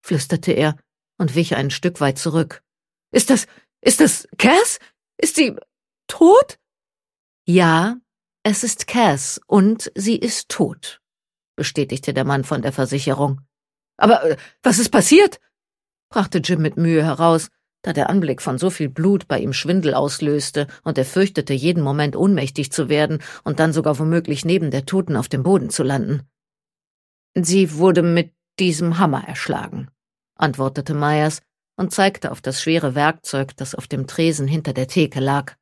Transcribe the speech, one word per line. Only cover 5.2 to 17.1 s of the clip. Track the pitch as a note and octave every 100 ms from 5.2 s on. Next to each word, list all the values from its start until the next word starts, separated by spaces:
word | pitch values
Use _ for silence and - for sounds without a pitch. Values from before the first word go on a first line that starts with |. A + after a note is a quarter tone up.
| D#4+ -
sie | C4 - _ _ _ _ -
tot?" | - E4+ A4 C#5+ - _ _ _ _ _ _ _ _ -
"Ja, | F3+ E3+ D#3+ F#3+ B3 _ _ _ _
es | G#3+ G#3
ist | A#3+ - -
Cass | B3 G#3+ C#3+ - - _
und | G#3 G3 A3 -
sie | - G3 A3+
ist | A#3+ - -
tot", | - E3+ - - - _ _ _ _ _
bestätigte | - C#3 - C#3 C3+ -
der | C3+
Mann | C3+ C#3
von | C3+ C#3
der | C3+
Versicherung. | C#3 C3 D3 C#3 C3+ C#3+ C3+ _ _ _ _ _ -
"Aber, | G#3 D#3+
äh, | D#3+ D3 - _
was | B3+ G3
ist | A#3
passiert?", | A#3+ - D#4+ G#4 - _ _ _ _ _ _ _
brachte | - G3 F#3
Jim | - F3
mit | D#3 -
Mühe | E3 D#3+
heraus, | D#3